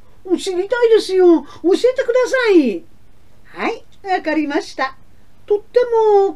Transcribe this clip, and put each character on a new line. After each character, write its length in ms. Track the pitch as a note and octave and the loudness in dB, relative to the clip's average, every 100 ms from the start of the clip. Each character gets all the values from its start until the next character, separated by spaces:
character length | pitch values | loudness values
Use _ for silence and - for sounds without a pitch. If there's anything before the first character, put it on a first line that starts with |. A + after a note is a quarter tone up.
| - - F#4+ E4 | -20 -18 -6 -4
知 180 | F#4+ F4+ | -4 -6
り 120 | G4 | -4
た 160 | A#4+ | 0
い 60 | A#4 | 2
で 100 | G#4+ | 2
す 140 | - | 2
よ。 300 | F#4 F4+ D#4+ | 2 4 4
教 40 | C#4 - D#4+ | 0 -6 -2
え 200 | G4 B4 | 0 0
て 100 | B4+ | -2
く 40 | - | -2
だ 60 | B4 B4 | 0 0
さ 220 | C5 A#4 | 0 2
い。 320 | F#4 B3+ E3+ - - - - - - | 2 2 -2 -10 -20 -20 -20 -20 -20
は 260 | - - A#3+ | -20 -10 -8
い、 160 | A#4 - - | -8 -14 -16
わ 180 | G4 F4+ | -6 -4
か 120 | D#4 | -2
り 140 | D4+ D4 | -4 -2
ま 120 | D4+ | -4
し 160 | - - | -6 -8
た。 220 | C4 - - - - - - | -8 -10 -20 -20 -20 -16 -4
と 140 | G#4 | -4
っ 20 | |
て 180 | - A#4+ A#4+ A4+ A4 G4+ | -2 -2 0 2 4 4
も 160 | G4 | 2